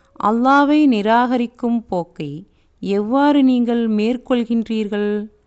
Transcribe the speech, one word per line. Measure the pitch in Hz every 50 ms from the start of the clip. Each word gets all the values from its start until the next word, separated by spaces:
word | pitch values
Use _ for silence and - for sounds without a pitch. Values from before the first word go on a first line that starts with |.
| _ _ _ _
அல்லாவை | - 208 220 233 247 262 277 285 285 277 294 302 302 277
நிராகரிக்கும் | 240 208 196 214 226 233 247 247 254 247 240 233 - _ - 233 233 233 220 _
போக்கை | - 180 170 170 _ - 160 147 143 156 196 _ _ _ _ _ _ _
எவ்வாறு | - 185 196 202 208 214 240 277 285 294 294 294 269
நீங்கள் | 262 254 247 240 226 240 233 233 226
மேற்கொள்கின்றீர்கள்? | 214 208 208 226 247 240 - - 262 240 233 226 240 226 220 - 226 220 214 202 214 208 208 208 208 208 208 220 _ _ _